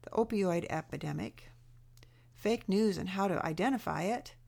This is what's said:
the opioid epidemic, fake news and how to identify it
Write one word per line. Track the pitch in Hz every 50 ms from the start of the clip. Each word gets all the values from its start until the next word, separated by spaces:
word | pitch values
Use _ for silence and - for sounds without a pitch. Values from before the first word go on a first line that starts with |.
| -
the | -
opioid | - 220 226 220 233 202 196 180 170 175 - -
epidemic, | - 160 156 - - 156 - 151 147 151 - - - - - - - - - - - - - - - - - - - - - - -
fake | - - 208 233 - - -
news | 190 208 220 214 180 160
and | - 185
how | 185 196 196
to | 196 175 - -
identify | 165 160 165 190 262 269 220 - - 160 151 165
it | 196 240 - - - - - -